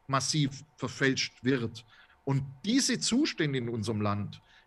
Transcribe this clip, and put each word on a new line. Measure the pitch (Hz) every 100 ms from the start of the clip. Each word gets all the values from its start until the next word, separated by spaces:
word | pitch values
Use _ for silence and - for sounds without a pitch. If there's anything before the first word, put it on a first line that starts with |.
| -
massiv | 135 - 160 139 - - -
verfälscht | 127 - 135 127 - -
wird. | 123 135 113 - - - - _
Und | - 139 139 -
diese | 196 262 254 202
Zustände | - 240 311 - 151 131
in | 117
unserem | 117 107 107
Land, | 104 104 101 - - -